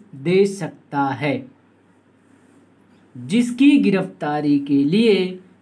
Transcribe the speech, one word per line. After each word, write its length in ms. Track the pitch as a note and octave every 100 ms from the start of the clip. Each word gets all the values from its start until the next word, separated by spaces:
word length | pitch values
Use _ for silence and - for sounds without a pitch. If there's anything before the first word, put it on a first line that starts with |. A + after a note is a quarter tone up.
| - C3+
दे 280 | C#3+ F#3 G3
सकता 560 | G3 D#3 - _ C#3 E3 C#3
है, 180 | D3 B2+ - _ _ _ _ _ _ _ _ _ _ _ _ _ _ _ _ B2+
जिसकी 640 | B2 A3 A#3+ - C#4+ C#4+
गिरफ्तारी 800 | G3 F#3+ - - D3+ D3+ D3 C#3+
के 240 | C#3+ C#3
लिए 560 | C#3+ G3+ A#3 F#3+ F#3 F3+ - _